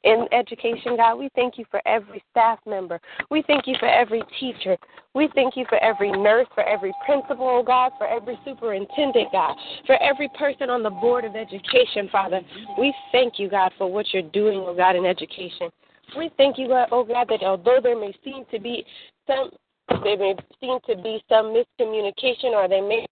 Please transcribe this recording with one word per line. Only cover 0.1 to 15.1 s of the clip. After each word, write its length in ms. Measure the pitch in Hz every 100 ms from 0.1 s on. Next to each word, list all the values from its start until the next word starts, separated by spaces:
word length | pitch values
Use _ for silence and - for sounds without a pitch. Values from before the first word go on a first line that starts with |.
| 220 240
education, 640 | 247 233 233 233 233 240 240
God. 180 | 233 233
We 120 | 277 -
thank 240 | 247 -
you 60 | 220
for 100 | 202 -
every 380 | 220 202 202 _
staff 280 | 240 226 220 214
member. 340 | 196 180 170 - - -
We 140 | 302 302
thank 220 | 294 254
you 80 | 262
for 80 | 240
every 360 | - 233 226 - -
teacher. 380 | 254 - 190 185 - - _
We 160 | 262 302 -
thank 200 | 262 262
you 100 | 247
for 80 | 220
every 340 | 220 208 202
nurse, 360 | 196 208 226 247 -
for 80 |
every 280 | - 208 196 196 -
principal, 420 | 285 - 247 254
oh 160 | 247
God, 280 | 247 254 254 254
for 80 | 208
every 300 | 233 220 233
superintendent, 880 | - 254 233 196 202 - 277 247 -
God, 240 | 190 156 139 - - -
for 100 | 262
every 280 | 285 277 285 -
person 340 | 285 262 254
on 100 | 247
the 80 | 214
board 340 | 190 233 247
of 120 | 226 214
education, 720 | 220 196 - 254 226 208 196
Father. 300 | 202 190 185 175 196 214 -
We 140 | 269 - -
thank 260 | 247 240 -
you, 100 | 196
God, 240 | 196 185 -
for 120 | 185
what 180 | 196 202
you're 120 | 190
doing, 400 | 156 202 214 196 185
oh 100 | 175
God, 200 | 185 180
in 100 |
education. 640 | 180